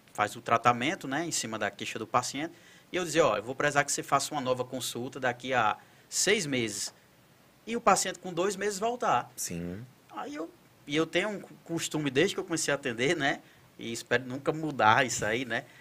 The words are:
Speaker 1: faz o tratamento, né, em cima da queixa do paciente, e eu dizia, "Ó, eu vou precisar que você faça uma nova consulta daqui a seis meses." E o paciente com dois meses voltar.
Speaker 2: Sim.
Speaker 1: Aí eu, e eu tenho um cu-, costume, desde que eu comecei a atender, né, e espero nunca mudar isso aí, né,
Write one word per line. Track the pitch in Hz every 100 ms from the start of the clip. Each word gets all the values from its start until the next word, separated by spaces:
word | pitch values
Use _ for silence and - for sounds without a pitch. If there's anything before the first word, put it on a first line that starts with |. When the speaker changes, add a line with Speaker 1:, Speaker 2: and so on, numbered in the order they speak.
| -
Speaker 1:
faz | - 107 120
o |
tratamento, | - 117 123 120 135 190 139
né, | 139 170
em |
cima | - 113 110
da | 104
queixa | - 107 110
do | 110
paciente, | 127 127 135 165 - - - -
e | 175
eu |
dizia, | 175 151 143
"Ó, | 101
eu |
vou | 110
precisar | 135 147 143
que | 143
você | -
faça | 151 143 -
uma | 151
nova | 127 123
consulta | 123 131 120 117 127 139
daqui | 127 123 131
a | 123 107 101 - - -
seis | - - 220 151
meses." | 131 113 101 - - _ _ _ _ _ _ -
E | 233
o |
paciente | 214 185 190 180
com | 185
dois | 170 190 185
meses | 202 190
voltar. | 226 240 214 127 -
Speaker 2:
Sim. | - - 85 87 95 123 - -
Speaker 1:
Aí | 214 233
eu, | 294 339 - - _ -
e |
eu | 147 160
tenho | 170 208
um | 196
cu-, | - 151
costume, | - 165 - 156 147
desde | 127 190
que | 190
eu |
comecei | 170 160 -
a | 139
atender, | 131 113 135 180
né, | 139 165 - - - -
e | 117
espero | 117 - 120 131
nunca | 135 165
mudar | 151 156 131 107 120 127
isso | -
aí, | 104 117 127
né, | 117 - -